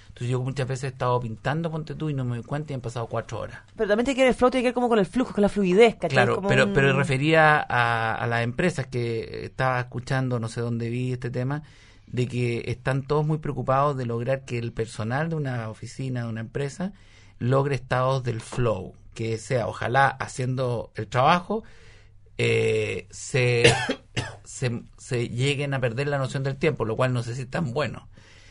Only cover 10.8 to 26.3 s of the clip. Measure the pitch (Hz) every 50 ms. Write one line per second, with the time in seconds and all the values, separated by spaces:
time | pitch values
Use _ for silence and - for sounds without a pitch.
10.8 | 117 117 117 123 127 127 123 123 127 123 123 123 123 135 143 147 151 - - -
11.8 | - - - - - - - 123 123 123 123 123 123 120 120 - - - 120 -
12.8 | - 135 131 139 135 - 143 151 151 151 156 151 - 147 127 127 110 131 131 135
13.8 | 143 147 139 131 127 117 117 117 120 127 135 139 135 - 123 120 117 117 - -
14.8 | 113 110 - - 107 113 123 139 160 165 160 156 143 131 123 120 110 110 107 -
15.8 | - 117 - - 131 131 123 123 117 117 110 113 113 110 - 135 143 139 - -
16.8 | 180 202 - - - - - - - - - - 113 120 135 135 139 143 139 123
17.8 | - - 127 127 127 131 135 135 123 120 113 113 - - - 131 123 113 104 92
18.8 | 90 - - - - - - - 113 113 113 110 - - 110 101 90 104 104 -
19.8 | 110 110 120 135 139 131 - - 104 - - - 127 127 127 131 131 120 120 110
20.8 | - - - - 110 107 - 123 131 156 175 175 180 - 202 226 220 - - -
21.8 | - - - - - - - - - - - - 120 117 113 113 110 110 110 110
22.8 | 107 104 104 92 - - - - - - - 131 123 123 123 117 120 120 127 -
23.8 | - - 269 - - - - - - - - - - - - - 131 120 120 -
24.8 | - - - - - - 123 117 120 - - 120 131 143 143 131 143 139 139 127
25.8 | 127 123 110 127 143 147 143 139 135 127